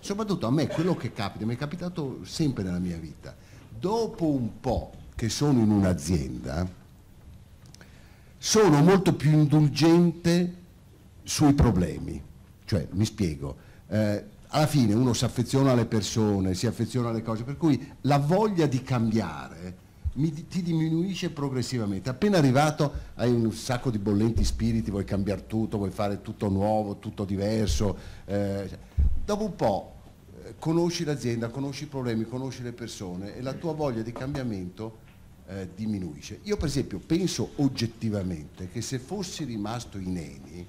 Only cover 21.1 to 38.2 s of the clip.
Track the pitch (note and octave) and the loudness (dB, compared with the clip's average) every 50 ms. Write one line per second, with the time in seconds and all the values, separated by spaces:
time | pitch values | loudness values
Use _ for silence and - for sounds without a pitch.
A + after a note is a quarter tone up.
21.1 | F#3 - - E3+ D3+ - C#3+ C#3 C3 B2+ A#2+ - C3 B2 A2 G2+ G2+ F#2+ - C3 | -4 -4 -6 -6 -4 -4 -6 -4 -2 -2 -4 -2 -2 -2 -2 -2 -2 -4 -4 -6
22.1 | B2+ - - G#3 G3+ F3+ D3 C#3 A#2+ C3+ D3 D#3 D3+ - D#3+ C#3 - - - - | -4 0 2 4 4 6 4 6 6 6 4 4 2 0 -2 -2 -2 -6 -10 -10
23.1 | - - A2+ B2 B2 A#2 A2+ A2 G2 F2+ - - B2+ A#2+ - C3+ A2+ G#2 G2 G#2+ | -6 -2 2 2 2 4 2 0 -2 -2 -4 -4 -4 -2 -2 -2 -2 -2 0 2
24.1 | G2+ G2+ G#2+ A#2 A2+ A2+ G#2+ - - - A2 A#2 A2+ A2+ A2 A2 G2 G2+ F#2+ - | 2 4 4 4 4 4 2 2 2 0 0 0 2 0 0 0 -2 -4 -2 -2
25.1 | - F#2+ G2+ F#2+ G2+ F2+ - - - A2 A2 G#2 - G#2 G2+ F#2+ F2+ - G#2+ G2+ | -2 -2 0 -2 -2 -4 -4 -4 -2 -2 -2 0 -2 -2 -2 -4 -2 -2 -2 -2
26.1 | G2+ F#2 - - G#2 - - G#2 G2 F#2+ G2 G#2+ G#2+ G#2+ G#2+ G2+ G2+ - - A2 | -2 -4 -6 -10 -8 -2 0 0 2 2 2 2 2 0 0 -4 -6 -8 -10 -12
27.1 | G2 - G#2 F#2 G2+ F#2+ G2 G#2 A2 A2 A2 F#2 - - A2 G2 F2 - - - | -6 -6 -4 -4 -2 -2 0 0 0 0 2 2 2 2 2 0 0 -2 -8 -16
28.1 | - - - - G2 G2+ G2+ G2 G2 G2 G2 F#2+ - - - - - - - - | -18 -16 -10 -4 -4 -2 -2 -2 -4 -6 -6 -8 -12 -14 -16 -6 0 2 4 4
29.1 | - - - - G#3 G3+ A3 G#3 E3 - D3+ A#2 G2 F2+ - - - - - - | 4 2 0 0 -2 -2 -2 -4 -2 0 0 2 2 0 -4 -8 -18 -20 -20 -20
30.1 | - - - - - - - - A2+ - - D#3 E3 E3+ E3+ F3 E3+ - E3+ D3 | -20 -20 -20 -20 -20 -18 -18 -18 -16 -6 -2 0 2 2 2 2 0 -2 -2 -2
31.1 | D3 B2+ A2+ B2 A#2 A#2 A2+ A#2 A2+ C#3 C3+ C#3+ C3+ C3+ D3+ D3 - C3+ B2+ A#2+ | -4 -2 -2 -2 -2 -2 -2 -4 -4 -6 -6 -6 -6 -8 -12 -8 -8 -6 -4 -2
32.1 | A2+ A2+ A2+ A2+ B2 B2+ C3 C3+ A#2+ C3 B2 A#2+ A#2 - A#2+ A2 - - G#2 F#2 | 0 -2 -2 -4 -6 -8 -8 -8 -10 -10 -10 -12 -10 -10 -12 -12 -10 -10 -10 -8
33.1 | F2+ F2+ G2 G2+ - - B2 C3+ C3 C3+ E3+ E3+ D#3 D3+ D3+ C#3 A#2+ A2+ A2 A2+ | -8 -8 -8 -10 -10 -8 -8 -8 -8 -6 -6 -6 -4 -2 -2 -2 -2 -2 -6 -6
34.1 | B2 B2+ B2+ C3+ C#3+ C#3+ C3 A#2+ G#2+ F#2+ F2+ F2 F2+ - G#2+ A2+ A#2 - - - | -8 -8 -8 -6 -6 -6 -4 -4 -4 -6 -6 -8 -10 -10 -12 -12 -12 -16 -20 -20
35.1 | - - - - - - - - F#2+ G2 F#2+ F2 E2+ F2+ A2 G#2+ G#2+ G2+ F#2 E2 | -20 -20 -20 -20 -20 -20 -16 -12 -10 -10 -10 -10 -8 -8 -4 -4 -4 -4 -4 -8
36.1 | D2 D2 - - - - - - G#3 E3+ F3+ - - C#3 A#2 - - F2 - - | -10 -12 -14 -14 -16 -14 -4 -4 -4 -2 -2 -2 -2 -2 -2 -2 -6 -10 -4 -2
37.1 | D#3+ F3 F#3+ E3+ - - A2+ - - - D3 C3+ B2+ - A#2+ A2+ - - - A2+ | 0 0 0 0 -2 -2 -4 -6 -2 0 0 0 0 0 -4 -4 -4 -4 -4 -2
38.1 | G#2 G2+ | -2 -2